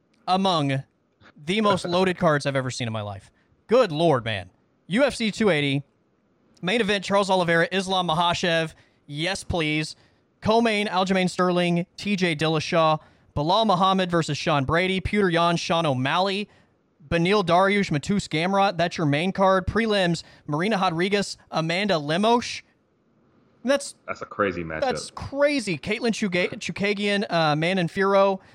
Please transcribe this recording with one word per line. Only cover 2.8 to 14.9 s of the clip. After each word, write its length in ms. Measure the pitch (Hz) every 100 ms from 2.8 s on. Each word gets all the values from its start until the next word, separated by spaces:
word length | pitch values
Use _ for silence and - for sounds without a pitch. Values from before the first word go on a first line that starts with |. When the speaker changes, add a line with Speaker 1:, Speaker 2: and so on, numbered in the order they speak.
| 117
Speaker 1:
in 80 |
my 80 | 110
life. 300 | 104 101 - _ _ _ -
Good 260 | 240 208
Lord, 320 | 151 170 127
man. 280 | 110 101 87 _ _ _ -
U 180 | 202
F 120 | 277 -
C 160 | 220
two 180 | - 214
eighty, 320 | 151 143 139 - _ _ _ _ _ _ _
main 180 | 170 233
event, 240 | 202 202
Charles 280 | 180 202 190
Oliveira, 360 | 190 170 165 170
Islam 360 | 190 190 185 175
Makhachev. 680 | 160 175 170 180 165 160 - _ _ -
Yes, 360 | 143 170 196
please. 520 | - 175 151 156 156 - _ _ _ _
Co-main, 440 | 208 226 233 208 208
Aljamain 420 | 175 190 190 180
Sterling, 600 | - 180 175 175 170 175 -
T 180 | 202 196
J 200 | 180 151
Dillashaw. 640 | 160 156 - 175 156 156 - _ _
Bilal 320 | 147 151 208 220
Muhammad 440 | 180 190 190 180
versus 260 | 170 156 139
Sean 300 | 170 147 135
Brady. 340 | 165 185